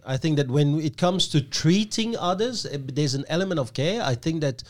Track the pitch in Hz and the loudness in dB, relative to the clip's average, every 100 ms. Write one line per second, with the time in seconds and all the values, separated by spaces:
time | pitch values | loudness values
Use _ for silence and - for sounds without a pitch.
0 | - 135 160 147 131 139 143 151 156 - | -6 -2 2 2 2 4 4 2 -2 0
1 | 175 185 151 151 - - 156 190 214 - | 2 2 2 0 0 0 4 4 2 -2
2 | 220 233 170 190 233 226 - 139 135 131 | -2 -2 0 0 -2 -4 -6 -8 -6 -2
3 | 147 135 143 165 190 165 120 - 151 226 | 0 -2 -2 -2 0 -2 -2 -2 -2 0
4 | 165 120 160 165 147 117 | -2 -2 -2 -2 -2 -4